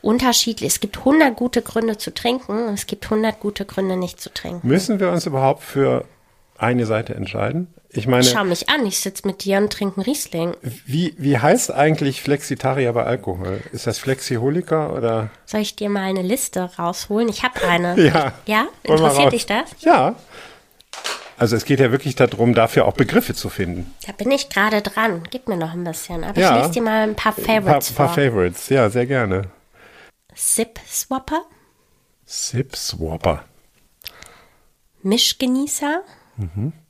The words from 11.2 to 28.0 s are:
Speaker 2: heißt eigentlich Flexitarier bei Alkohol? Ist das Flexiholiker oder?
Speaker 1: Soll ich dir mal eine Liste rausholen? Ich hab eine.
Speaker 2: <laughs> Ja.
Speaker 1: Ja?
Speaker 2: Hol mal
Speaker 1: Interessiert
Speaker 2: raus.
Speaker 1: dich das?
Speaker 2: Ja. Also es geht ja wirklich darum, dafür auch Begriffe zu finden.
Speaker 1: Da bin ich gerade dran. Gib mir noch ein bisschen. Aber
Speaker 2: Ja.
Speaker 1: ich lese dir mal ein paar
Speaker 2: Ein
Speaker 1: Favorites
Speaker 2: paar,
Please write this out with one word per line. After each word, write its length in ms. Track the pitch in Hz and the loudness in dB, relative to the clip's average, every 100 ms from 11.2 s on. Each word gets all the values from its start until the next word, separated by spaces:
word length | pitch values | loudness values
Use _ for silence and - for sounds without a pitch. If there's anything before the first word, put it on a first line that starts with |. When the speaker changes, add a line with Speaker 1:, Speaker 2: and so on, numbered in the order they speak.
| 139 135 | 2 4
Speaker 2:
heißt 320 | 139 233 - | 4 4 2
eigentlich 500 | - 147 156 143 131 | 2 2 4 0 -2
Flexitarier 680 | - 143 - 131 131 135 123 | -2 -2 -2 -4 -2 0 0
bei 100 | 117 | 0
Alkohol? 560 | - 135 101 90 92 98 - | 0 -2 -4 -6 -6 -6 -8
Ist 140 | - - | -8 -6
das 120 | 107 | -4
Flexiholiker 960 | - 131 - 120 123 160 175 160 151 | -4 -4 -2 -2 0 -2 0 -2 0
oder? 360 | 127 117 113 110 - | -2 -2 -2 -4 -10
Speaker 1:
Soll 160 | - 214 | -6 -4
ich 160 | 208 - | -4 -6
dir 140 | 208 | -4
mal 140 | 202 | -2
eine 180 | 190 190 | -2 -2
Liste 480 | 180 180 - - 180 - | -2 -2 -2 -4 -6 -4
rausholen? 500 | 170 185 - 208 233 | -6 -4 -4 -2 -2
Ich 140 | 208 | -2
hab 180 | 247 - | -4 -2
eine. 320 | 185 175 175 175 | 2 2 2 4
Speaker 2:
<laughs> 60 | |
Ja. 300 | 160 160 139 - - | 6 6 0 -4 -2
Speaker 1:
Ja? 200 | 214 285 - - | 0 0 -6 2
Speaker 2:
Hol 100 | 156 | 4
mal 100 | 160 | 4
Speaker 1:
Interessiert 160 | 139 143 | 6 4
Speaker 2:
raus. 40 | |
Speaker 1:
dich 160 | 240 - | 4 -2
das? 240 | 208 - - | -2 -4 -2
Speaker 2:
Ja. 360 | 311 294 147 233 - - - - _ _ _ - - - - - | 4 6 4 0 -14 -20 -20 -20 _ _ _ -12 -10 -10 -14 -2
Also 160 | 113 | 0
es 100 | 113 | 0
geht 140 | - 139 | 2 4
ja 140 | 127 | 4
wirklich 240 | 131 - - | 4 -2 2
darum, 360 | 123 - 117 | 2 4 4
dafür 320 | 117 113 - | 4 4 4
auch 100 | 110 | 2
Begriffe 380 | - 135 202 247 | 4 2 2 0
zu 160 | - 101 | -6 -8
finden. 460 | - 90 87 - - | -6 -6 -4 -10 -12
Speaker 1:
Da 60 | - | -14
bin 180 | - 208 | -6 0
ich 160 | 277 277 | 0 0
gerade 340 | - 214 214 | 0 2 2
dran. 400 | 208 - 226 175 165 | -2 -2 -2 -2 -6
Gib 160 | 247 - | -10 -4
mir 100 | 185 | -4
noch 160 | 160 | -2
ein 120 | 170 | -4
bisschen. 400 | 175 160 - 170 | -6 -8 -10 -8
Aber 140 | - - | -4 2
Speaker 2:
Ja. 160 | - 240 | 4 4
Speaker 1:
ich 60 | |
lese 120 | 269 | 2
dir 80 | 170 | 0
mal 200 | 226 220 | 0 0
ein 100 | 220 | 0
paar 180 | 214 220 208 | 0 -2 -2
Speaker 2:
Ein 60 | |
Speaker 1:
Favorites 480 | - 220 190 143 - | 0 2 4 2 2
Speaker 2:
paar, 140 | - | 0